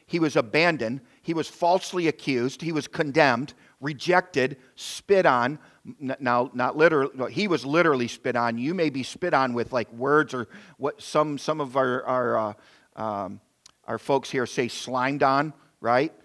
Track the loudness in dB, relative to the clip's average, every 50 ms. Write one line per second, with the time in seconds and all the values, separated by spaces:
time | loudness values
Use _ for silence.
0 | _ -4 0 0 2 2 2 2 2 2 2 2 4 4 2 0 -2 -4 -6 -6
1 | -10 _ _ _ -6 -4 -2 -2 -4 -6 -4 -2 2 2 2 2 0 -2 -4 -2
2 | 0 -2 -2 -2 -2 -2 0 0 0 -2 -4 -6 -6 -4 -4 -4 -6 -4 -4 -4
3 | -2 0 4 4 6 6 4 2 -2 -6 -12 _ _ _ _ -10 -8 -8 -8 -4
4 | 0 2 2 2 2 0 0 0 0 0 -2 -6 -18 _ _ -16 -14 -14 -14 -6
5 | 0 2 2 4 4 4 4 4 2 0 -2 -6 -12 -20 _ _ -20 -20 -14 -10
6 | -8 -8 -6 -4 -2 0 0 0 -2 -2 -2 -2 -2 -2 2 4 4 4 4 4
7 | 0 0 -2 -6 -6 -4 -2 -2 0 0 0 -2 0 0 2 4 4 4 4 2
8 | 0 -4 -6 -6 -4 -2 0 0 0 0 -2 -2 -2 -2 -2 -2 -2 -2 -2 -4
9 | -8 -8 -8 -6 -2 0 2 2 2 0 -2 -4 -4 -2 -2 -4 -4 -4 -6 -4
10 | 0 2 4 4 2 2 -2 -6 -8 -8 -12 -20 -20 -20 -10 -6 -6 -6 -6 -8
11 | -8 -2 0 0 0 0 -2 -6 -4 -4 -4 -2 -4 -2 0 0 2 2 0 -2
12 | -2 -2 -2 0 0 0 0 0 0 -2 -6 -10 _ _ _ _ _ _ -12 -8
13 | -6 -6 -4 -6 -6 -8 -10 -14 _ _ _ _ _ -20 _ _ _ -8 -8 -6
14 | -2 0 0 0 0 -2 -4 -2 -2 -2 -2 -2 -4 -4 -4 -10 -8 -4 -2 -2
15 | 0 0 0 2 2 4 4 2 0 -2 -6 _ _ _ _ -4 0 2 4 4
16 | 2 0 -4 _